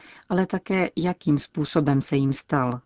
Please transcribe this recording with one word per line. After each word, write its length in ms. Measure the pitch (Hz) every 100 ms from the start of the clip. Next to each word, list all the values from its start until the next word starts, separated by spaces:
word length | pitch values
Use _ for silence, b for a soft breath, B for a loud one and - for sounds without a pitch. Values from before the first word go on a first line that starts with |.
| B B -
ale 180 | 185 185
také, 440 | 185 - 190 175 -
jakým 420 | 175 180 - 143
způsobem 640 | - - 143 170 147 135
se 160 | - 143
jím 160 | 135
stal, 480 | 135 - 143 127 123